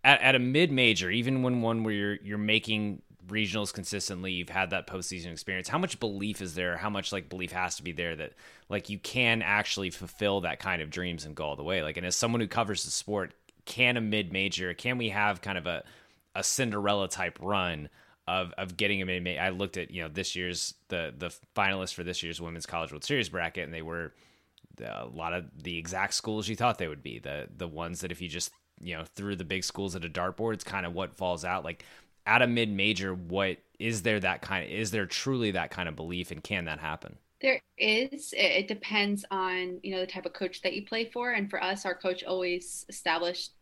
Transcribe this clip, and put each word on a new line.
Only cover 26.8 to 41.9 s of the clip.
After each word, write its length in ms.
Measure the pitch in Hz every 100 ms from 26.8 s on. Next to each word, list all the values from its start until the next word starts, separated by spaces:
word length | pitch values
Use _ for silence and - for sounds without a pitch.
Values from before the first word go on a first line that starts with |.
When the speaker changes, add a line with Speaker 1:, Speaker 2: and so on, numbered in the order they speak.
| 82
Speaker 1:
would 160 | 73
be, 160 | - 58
the, 280 | 69 73 64 -
the 100 | 87
ones 340 | 76 85 85
that 100 | 92
if 100 | 87
you 80 | 87
just, 220 | 82 - - _ -
you 160 | 90
know, 80 | 82 82
threw 200 | - 101
the 80 | 95
big 200 | 82 95
schools 320 | - - 98
at 100 | 90
a 40 | 82
dartboard, 440 | 82 92 92 113
it's 100 | 107
kind 220 | - 98
of 80 | 87
what 220 | 87 92
falls 280 | - 92 85
out. 200 | 87 92
Like, 200 | 78 85 - - - _
at 160 | - 117
a 60 | 123
mid-major, 680 | 120 110 98 101 95 98
what, 420 | 92 85 92 95 85 _ _
is 240 | 110 92
there 160 | 113 107
that 220 | 92 -
kind 240 | - 95
of, 60 | 76
is 200 | 101 107
there 140 | 110
truly 460 | 92 - 135 127 110
that 200 | 90 80
kind 180 | - 87
of 60 |
belief, 340 | 76 82 90 87
and 120 | 82
can 220 | - 98
that 140 | 85 78
happen? 360 | 80 78 50 - _ _
Speaker 2:
There 200 | 269 247 _ -
is. 560 | 220 220 269 285 -
It, 180 | - 185 185
it 40 | 196
depends 560 | 208 - 214 202 202 -
on, 480 | 190 185 185 180 180
you 120 | 196
know, 80 | 185
the 60 | 185
type 180 | 190
of 80 | 180
coach 280 | - 180 -
that 120 | 185
you 120 | 180
play 200 | 202 226
for. 260 | 226 240 247
And 180 | 226 196
for 140 | 190
us, 220 | 185 202
our 100 | 190